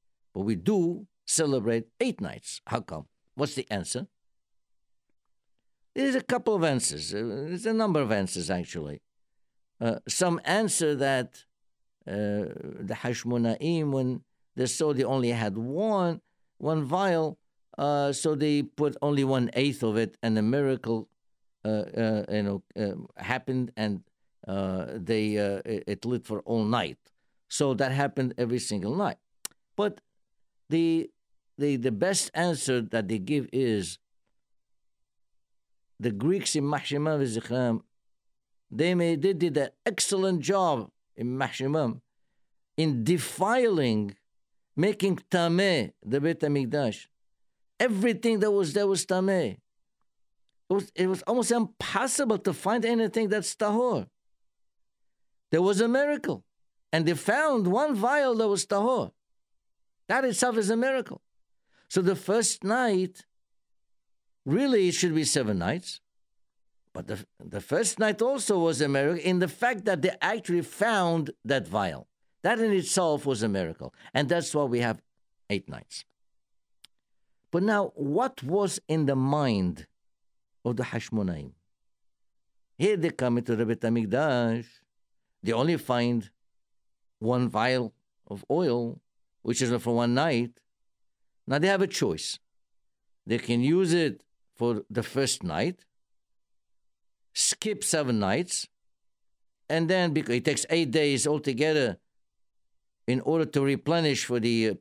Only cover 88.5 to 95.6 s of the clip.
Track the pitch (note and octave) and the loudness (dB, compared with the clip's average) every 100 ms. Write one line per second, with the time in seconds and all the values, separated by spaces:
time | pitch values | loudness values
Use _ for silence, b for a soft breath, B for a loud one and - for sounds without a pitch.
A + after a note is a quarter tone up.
88.5 | D#3 F3 A#2+ A#2 - _ _ _ _ - | 0 2 0 -2 -8 _ _ _ _ -4
89.5 | A#2+ B2+ A#2+ A#2+ A#2 A#2+ B2 D#3+ B2 A#2+ | 0 0 0 0 2 2 2 2 0 -2
90.5 | - _ _ _ _ _ _ _ _ - | -8 _ _ _ _ _ _ _ _ -4
91.5 | C3+ F#3 G3 F#3+ - A#2+ D#2+ - - _ | 0 2 2 0 0 -2 -2 -6 -12 _
92.5 | _ _ _ _ _ _ _ - A#2 - | _ _ _ _ _ _ _ -4 -4 0
93.5 | A#2+ C3 E3+ F#3 E3+ D#3 F#2+ _ _ _ | 0 2 2 2 2 0 -2 _ _ _
94.5 | - A#2+ G#2+ - G#2+ A2 C3 C3+ - F2+ | -4 -2 -2 -4 -4 -2 0 0 -2 -4
95.5 | D#2 | -2